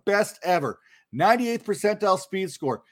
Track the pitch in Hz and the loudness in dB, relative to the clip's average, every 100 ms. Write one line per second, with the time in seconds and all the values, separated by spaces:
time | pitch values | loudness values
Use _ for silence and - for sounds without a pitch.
0 | - 202 214 - 170 175 139 - _ _ | 0 0 0 -4 0 0 0 -8 _ _
1 | _ 120 185 247 240 233 - 196 208 208 | _ 0 2 4 2 -4 -4 -2 0 0
2 | 208 185 - 190 185 - 143 110 _ | 2 0 0 -6 -6 -4 -4 -4 _